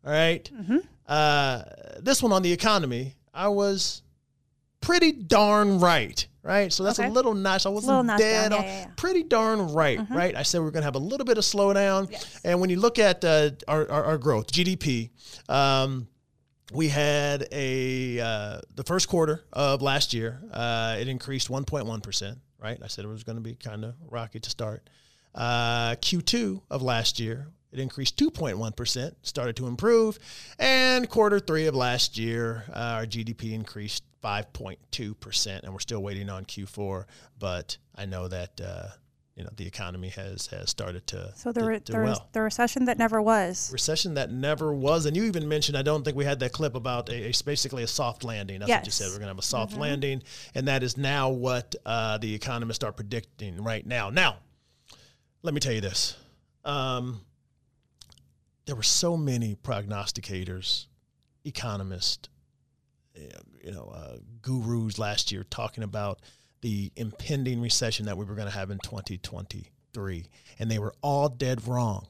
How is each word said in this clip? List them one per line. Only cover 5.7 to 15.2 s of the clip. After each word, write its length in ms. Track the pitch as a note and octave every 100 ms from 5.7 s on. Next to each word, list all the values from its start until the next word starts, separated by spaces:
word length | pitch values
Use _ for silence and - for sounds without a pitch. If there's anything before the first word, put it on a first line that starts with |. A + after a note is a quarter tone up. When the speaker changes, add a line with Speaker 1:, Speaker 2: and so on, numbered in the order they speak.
| G3
Speaker 1:
right. 440 | F3 D#3+ G#2+ - - _
Right. 320 | - G3 G3
So 100 | -
that's 160 | F#3+ A#3+
Speaker 2:
Okay. 80 | A#3+
Speaker 1:
a 40 |
little 220 | A3+ B3+
notch. 320 | G#3 F#3+ F#3+ G3
I 40 |
wasn't 180 | G#3 B3
Speaker 2:
Little 160 | C4
notch 160 | A#3+ G#3
Speaker 1:
dead 300 | G#3+ A3 G#3+
Speaker 2:
down. 100 | G#3
Speaker 1:
on. 60 | F#3+
Speaker 2:
Yeah, 60 |
yeah, 80 | F#3+
yeah. 100 | F#3 -
Speaker 1:
Pretty 260 | F4 F#4
darn 500 | D#4+ A#3 A3 A3 F3
right. 240 | D3+ D3+ A#2+
Speaker 2:
Mm-hmm. 140 | G3+
Speaker 1:
Right. 220 | A#3 F3 -
I 80 |
said 160 | C#3 F3
we're 120 | D#3+
gonna 120 | D#3
have 120 | D3 C3+
a 40 |
little 240 | D#3 C#4 B3+
bit 120 | A3
of 80 | G3+
slowdown. 680 | G3+ G3 G3 G3 F#3+ F#3+
Speaker 2:
Yes. 300 | G#3 - -
Speaker 1:
And 160 | F3 F3
when 100 | F#3
you 100 | F3+
look 180 | A#3 A#3
at, 240 | G#3 F3+
uh, 280 | F3 D#3 D3+ C3+ -
our, 220 | D#3 D3+
our, 140 | D3 D3+
our 120 | D#3
growth, 340 | C3+ A#2 A2
G 140 | - F3+
D 100 | F#3
P, 340 | C#3+ B2 A2+ _